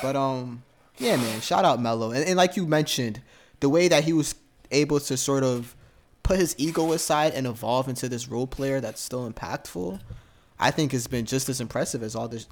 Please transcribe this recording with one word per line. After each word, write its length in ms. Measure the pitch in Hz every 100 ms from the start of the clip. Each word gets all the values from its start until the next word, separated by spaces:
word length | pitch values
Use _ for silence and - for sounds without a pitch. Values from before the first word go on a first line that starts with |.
But, 140 | 131 139
um, 480 | 135 131 123 120 - _ _ -
yeah, 200 | 240 156
man, 240 | 113 110
shout 240 | - 190 185
out 160 | 123
Melo. 300 | 117 113 113
And, 120 | 123 160
and 120 | 185
like 180 | 185 190
you 100 | 165
mentioned, 560 | 156 156 - 117 104 - - - -
the 100 | 139
way 180 | 160 180
that 160 | 156 156
he 80 |
was 220 | 165 147 - _ _ -
able 280 | 135 147 147
to 160 | 139 131
sort 260 | - 139
of 320 | 131 123 120 - - _ _ _
put 160 | - 190
his 160 | 170 -
ego 340 | 151 165 160
aside 400 | 165 - 151 156
and 120 | 135 127
evolve 420 | 110 110 127 135
into 220 | 123 127
this 180 | 120 127
role 200 | 120 131
player 320 | - 135 135
that's 220 | 110 -
still 280 | - 127 120
impactful, 720 | 110 - 135 - 170 180 196 - - - - _ -
I 120 | 127
think 200 | 151 147
has 140 | 127 113
been 180 | 123 110
just 240 | 131 131
as 100 | 127
impressive 400 | 113 123 160 123
as 140 | 110 113
all 120 | 117
the 160 | 113 -